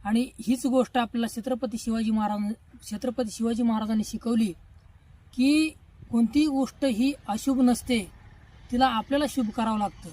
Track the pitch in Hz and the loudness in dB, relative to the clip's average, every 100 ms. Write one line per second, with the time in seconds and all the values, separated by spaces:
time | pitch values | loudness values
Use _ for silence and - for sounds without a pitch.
0 | 202 226 254 - - 254 277 254 240 254 | 0 0 -2 -6 -2 0 2 2 2 0
1 | 233 240 226 - 220 254 247 226 - 226 | -2 -2 -4 -4 -6 -4 -4 -6 -4 -2
2 | 220 214 208 208 208 220 - 240 - 208 | 0 0 0 -2 -4 -6 -14 -20 -12 -6
3 | 269 233 226 - 226 233 240 220 220 220 | -6 -4 -6 -2 -2 0 0 0 0 -2
4 | 208 220 226 233 220 165 - - - - | -2 -6 -2 0 0 -2 -18 -20 -20 -20
5 | - - - - 262 302 311 - - - | -20 -20 -14 0 4 4 2 -4 -20 -20
6 | - 233 226 294 311 269 254 - 277 214 | -4 0 2 4 2 2 -2 0 0 2
7 | 269 285 - 208 - 262 247 233 - 240 | 0 0 -6 -4 0 4 4 2 0 -2
8 | 180 - - - - - - 247 262 226 | -2 -14 -20 -20 -20 -20 -6 2 2 2
9 | 208 277 285 - 220 - 220 214 202 - | 0 0 0 0 -2 0 -2 0 -2 -6
10 | - | -18